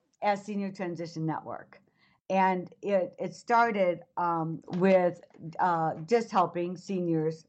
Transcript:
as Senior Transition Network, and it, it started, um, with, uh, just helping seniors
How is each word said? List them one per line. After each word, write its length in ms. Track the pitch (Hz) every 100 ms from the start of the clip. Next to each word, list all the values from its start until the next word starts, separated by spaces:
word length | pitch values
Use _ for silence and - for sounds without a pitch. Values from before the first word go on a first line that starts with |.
| _ -
as 220 | 208 196
Senior 280 | 202 202 190
Transition 540 | 190 175 170 165 160
Network, 560 | 160 147 117 - - - _ _ _ _ -
and 400 | 190 185 185 175 -
it, 320 | 190 196 180 -
it 160 | 185
started, 680 | - - 233 233 202 180 165 - -
um, 440 | 175 165 160 160 -
with, 460 | 180 190 185 180 170 - - 160 -
uh, 360 | 180 165 160 160
just 240 | 160 233 220
helping 480 | 214 170 175 175 180
seniors 680 | - 185 175 160 156 160